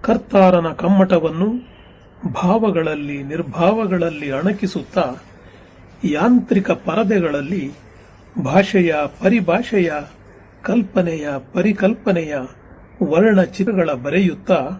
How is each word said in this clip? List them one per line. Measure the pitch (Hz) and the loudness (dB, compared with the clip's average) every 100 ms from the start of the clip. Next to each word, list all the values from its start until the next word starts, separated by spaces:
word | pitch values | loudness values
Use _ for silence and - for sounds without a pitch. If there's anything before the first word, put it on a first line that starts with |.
ಕರ್ತಾರನ | - - - 202 190 180 165 | 0 -2 2 4 6 4 0
ಕಮ್ಮಟವನ್ನು | 160 170 196 190 180 160 160 202 240 - - - - - - 196 | -4 2 2 4 2 0 -2 -4 -4 -10 -20 -20 -20 -20 -12 -10
ಭಾವಗಳಲ್ಲಿ, | 123 180 220 214 175 160 156 143 143 | -4 0 2 0 0 -2 -4 -8 -8
ನಿರ್ಭಾವಗಳಲ್ಲಿ | 139 156 170 - 170 220 214 180 165 151 147 | -8 -8 -8 0 2 2 0 -2 -2 -4 -6
ಅಣಕಿಸುತ್ತಾ, | 135 175 202 185 185 135 - 147 123 - - - - - - - - | -2 -2 -2 -4 -6 -6 -4 -2 -6 -16 -20 -20 -20 -20 -20 -20 -6
ಯಾಂತ್ರಿಕ | - 147 208 247 - 196 196 | -4 0 4 4 4 0 0
ಪರದೆಗಳಲ್ಲಿ | 175 - 165 214 208 165 147 139 190 135 - - - - - - - | -2 -2 -2 0 0 0 -2 -4 -6 -6 -12 -20 -20 -20 -20 -14 -8
ಭಾಷೆಯ, | 131 160 196 196 170 151 147 - | 0 2 2 2 2 0 -4 -2
ಪರಿಭಾಷೆಯ, | 190 233 175 175 240 208 170 151 147 - - - - - | 0 2 2 0 0 0 0 -2 -10 -20 -20 -20 -20 -14
ಕಲ್ಪನೆಯ, | - 220 196 214 170 165 147 139 - | -2 -2 0 0 -2 -2 -6 -8 -6
ಪರಿಕಲ್ಪನೆಯ | - 185 196 196 226 - 180 156 147 127 - - - - - | -2 0 2 0 0 -2 -2 -2 -6 -8 -16 -20 -20 -20 -6
ವರ್ಣಚಿತ್ರಗಳ | 156 160 214 202 180 - 196 196 165 | 0 4 4 4 2 0 -2 0 0
ಬರೆಯುತ್ತಾ | 135 131 165 190 151 - 175 135 190 | -2 -2 0 0 -2 0 0 0 -8